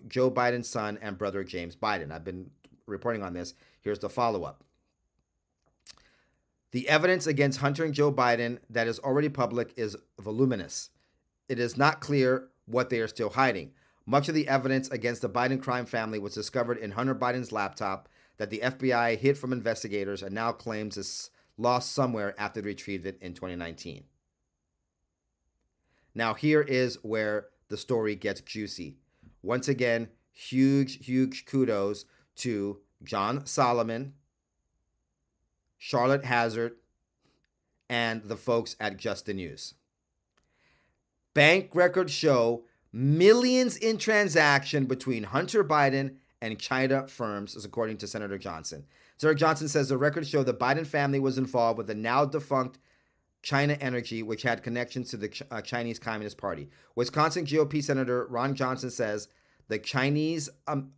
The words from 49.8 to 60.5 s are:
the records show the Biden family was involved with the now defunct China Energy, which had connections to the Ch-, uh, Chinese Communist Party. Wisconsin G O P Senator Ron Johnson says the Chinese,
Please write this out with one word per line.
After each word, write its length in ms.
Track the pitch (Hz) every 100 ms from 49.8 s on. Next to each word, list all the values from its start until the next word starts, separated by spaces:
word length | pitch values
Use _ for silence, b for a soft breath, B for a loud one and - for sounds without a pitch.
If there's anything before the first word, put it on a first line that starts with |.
| 135
the 80 | 131
records 320 | 147 156 143
show 140 | 151
the 100 | 127
Biden 340 | 120 127 143 147
family 340 | 147 139 139
was 180 | 135 131
involved 400 | 131 127 117 113
with 80 | 104
the 80 |
now 300 | 107 113 127
defunct 540 | 147 151 143 135 127 - _ _ _ _ _ _
China 340 | - 139 147 147
Energy, 420 | 135 123 117 113
which 200 | 107 110
had 200 | 127 117
connections 480 | 123 120 123 131 120
to 60 | 113
the 120 | 104
Ch-, 140 | - -
uh, 100 | 113
Chinese 380 | 101 120 117 113
Communist 400 | 117 110 104 -
Party. 300 | 101 80 71 b b
Wisconsin 500 | - 123 151 156 165
G 140 | 147 151
O 80 | 143
P 140 | 151
Senator 460 | 143 135 127 123 123
Ron 280 | 120 131
Johnson 360 | 139 131 127 131
says 380 | 117 110 104 - b b b -
the 100 | 107
Chinese, 720 | - 135 135 147 156 165 147